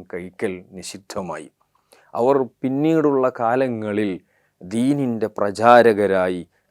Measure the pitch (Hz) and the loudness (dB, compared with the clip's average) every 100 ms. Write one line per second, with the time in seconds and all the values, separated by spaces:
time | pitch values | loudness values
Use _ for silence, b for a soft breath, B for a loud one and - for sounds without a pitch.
0 | 90 90 90 - 107 92 95 92 87 95 | -14 -14 -14 -8 -8 -8 -14 -16 -16 -16
1 | - 101 90 78 71 _ _ b b b | -14 -12 -10 -12 -16 _ _ b b b
2 | b - 120 139 120 - 131 135 156 160 | b -2 0 0 -2 -6 -6 -2 0 2
3 | 147 139 127 - 113 127 135 113 107 104 | 2 0 0 -2 -2 0 -2 -4 -4 -4
4 | 104 87 - _ _ _ 90 110 131 143 | -4 -6 -12 _ _ _ -8 -2 -2 0
5 | 131 113 104 - 101 95 117 120 117 104 | -2 -4 -6 -4 -4 2 8 8 8 4
6 | 101 95 92 90 82 _ _ | 2 2 0 -4 -8 _ _